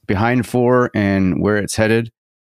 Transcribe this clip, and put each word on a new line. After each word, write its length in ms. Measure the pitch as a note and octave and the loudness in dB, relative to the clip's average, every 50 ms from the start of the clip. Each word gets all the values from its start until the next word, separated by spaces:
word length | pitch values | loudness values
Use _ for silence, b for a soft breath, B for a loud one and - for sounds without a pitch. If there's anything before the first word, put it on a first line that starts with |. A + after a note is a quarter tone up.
| _ | _
behind 400 | - G#2 F#2+ A2 A#2 B2 B2 A2 | -4 -2 0 0 0 0 0 -2
four 420 | - - B2 A#2+ A#2+ B2+ B2 B2 - - | -2 0 0 2 2 2 2 0 0 -2
and 460 | G#2 G2+ G2 G2 F#2+ F#2+ F2+ - - | -2 0 0 0 0 0 0 0 0
where 160 | F2+ G2+ G#2+ | 0 0 0
it's 180 | G#2 F#2+ - - | -2 -2 -4 -2
headed. 340 | - A2 G#2+ A2+ A#2 A#2 A#2 - _ _ _ _ _ _ | 0 0 2 2 0 -2 -4 -10 _ _ _ _ _ _